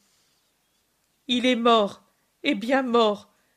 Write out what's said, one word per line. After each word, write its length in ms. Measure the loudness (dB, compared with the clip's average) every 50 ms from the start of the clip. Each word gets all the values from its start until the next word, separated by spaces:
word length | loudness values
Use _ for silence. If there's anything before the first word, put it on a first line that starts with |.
| _ _ _ _ _ _ _ _ _ _ _ _ _ _ _ _ _ _ _ _ _ _ _ _ _ -4
Il 180 | -4 -2 0
est 100 | 0 0
mort, 460 | 0 2 2 2 2 2 0 -4 -12 _ _ _ _ _ _ _ _ -4
et 140 | -4 -4
bien 260 | -4 -4 -2 -2 -2 -2
mort, 500 | 0 0 2 2 2 -2 -4 -10 _ _ _ _ _ _